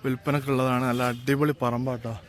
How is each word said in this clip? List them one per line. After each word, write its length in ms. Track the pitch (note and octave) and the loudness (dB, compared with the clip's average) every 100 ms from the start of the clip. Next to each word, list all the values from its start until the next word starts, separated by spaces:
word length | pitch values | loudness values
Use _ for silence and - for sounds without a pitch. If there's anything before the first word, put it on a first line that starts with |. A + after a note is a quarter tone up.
വിൽപ്പനക്കുള്ളതാണ്. 800 | C3+ B2+ - C#3+ C#3 C3 C3 B2 B2+ | -2 -2 0 -2 0 2 2 2 0
നല്ല 120 | B2 B2 | 0 0
അടിപൊളി 420 | A#2+ B2 C#3 D3+ C#3+ | -2 0 2 2 2
പറമ്പാട്ടോ. 500 | B2 A#2+ C3 B2 A#2 G#2 | 0 0 -2 -4 -6 -8